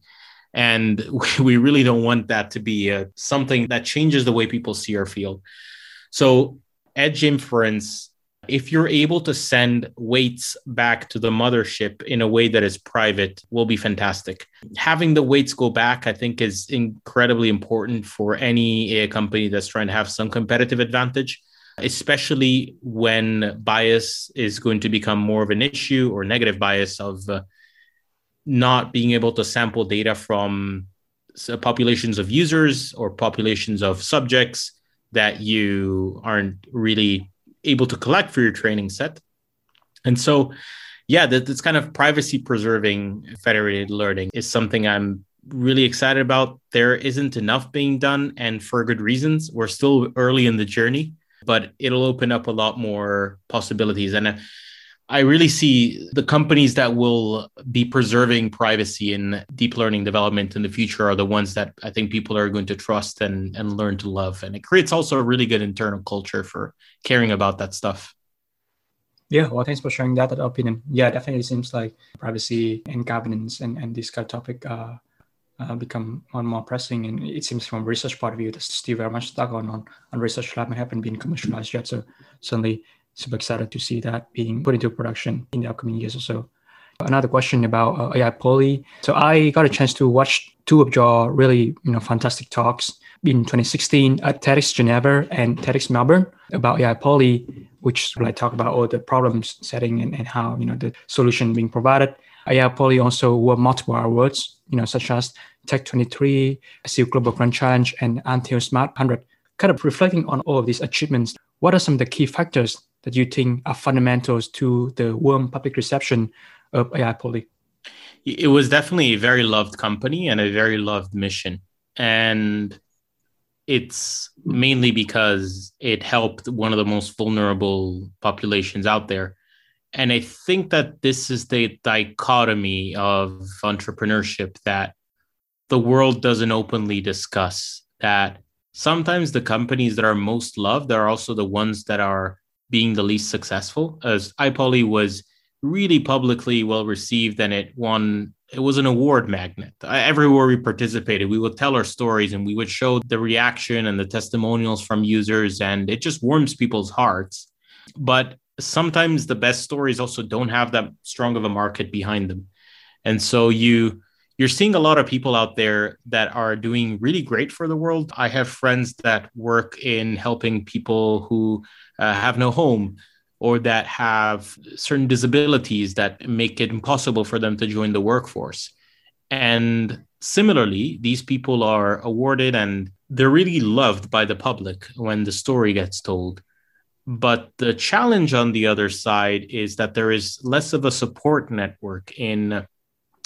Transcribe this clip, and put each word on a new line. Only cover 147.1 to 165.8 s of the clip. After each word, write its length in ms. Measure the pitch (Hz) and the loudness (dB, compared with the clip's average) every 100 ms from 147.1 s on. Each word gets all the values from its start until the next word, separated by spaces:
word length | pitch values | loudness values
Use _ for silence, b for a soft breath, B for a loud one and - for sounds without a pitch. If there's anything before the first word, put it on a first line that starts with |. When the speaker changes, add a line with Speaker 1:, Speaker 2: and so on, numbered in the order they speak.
| 117 113 107 | -2 -2 0
Speaker 1:
and 140 | 104 | -2
it 180 | 101 98 123 | -2 -4 -6
won, 580 | 113 110 107 104 104 _ _ | -2 0 0 -2 -6 _ _
it 80 | 131 | -4
was 180 | 135 139 | 0 2
an 80 | 135 | 2
award 440 | 120 139 127 117 | 4 4 2 2
magnet. 440 | 95 90 - - _ | -6 -6 -12 -18 _
Uh, 40 | - | -4
everywhere 580 | 131 123 151 147 135 131 | 0 2 4 6 6 6
we 120 | 123 | 4
participated, 720 | 123 - 117 113 110 101 98 | 0 -4 -4 -4 -2 -2 0
we 100 | 110 | 0
would 180 | 110 - | -2 -2
tell 180 | 139 127 | 0 0
our 80 | |
stories 500 | 98 - 117 110 101 | -2 -4 0 0 0
and 120 | 101 101 | -2 -4
we 80 | |
would 160 | 107 113 | -4 -4
show 300 | - 131 123 | -2 0 0
the 180 | 123 113 | 0 -2
reaction 720 | 113 113 120 120 - 117 110 | 0 2 0 -2 -4 -2 0
and 120 | 98 | -2
the 60 | 95 | -2
testimonials 800 | 113 - 117 110 117 113 104 | -4 -4 -2 0 0 0 -4
from 200 | - 107 | -2 0
users, 580 | 107 110 104 110 101 95 | 2 2 2 0 0 -2
and 280 | 98 101 98 | -2 -2 -2
it 120 | 120 | -2
just 200 | 160 156 | -4 -4
warms 320 | 120 156 135 | 0 2 2
people's 380 | - 120 110 95 | 0 -2 -2 -4
hearts. 600 | - 95 92 98 - - _ b b b - | 0 0 0 -6 -14 -20 _ b b b -8
But 400 | 131 127 127 - _ - | 0 2 0 -8 _ -14
sometimes 640 | - - 165 165 165 156 156 | -4 -2 0 2 2 2 0
the 100 | 117 | 0
best 280 | 120 123 | 0 0
stories 360 | - 143 135 120 | -4 -4 -2 -2
also 220 | 123 - | -4 -6
don't 280 | 107 107 123 | -6 -4 0
have 220 | 120 120 | 0 0
that 180 | 120 104 - | 0 -2 -10
strong 320 | - - 120 117 | -16 -4 -2 0
of 100 | 107 | -2
a 40 | |
market 420 | 101 104 - 98 | -2 -4 -4 -6
behind 380 | 101 98 104 95 | -6 -4 -2 -4
them. 180 | 92 95 b b b b b | -8 -14 b b b b b
And 180 | 110 110 | -2 -2
so 280 | - 120 117 | 0 4 4
you, 520 | 113 117 117 113 98 b b b - | 4 4 4 2 -2 b b b -2
you're 120 | 131 | 0
seeing 260 | - 208 185 | 2 2 4
a 40 | |
lot 200 | 156 151 | 4 4
of 80 | 123 | 2
people 280 | 127 131 117 | -2 0 0
out 200 | 110 113 | 0 0
there 420 | 110 104 | 0 2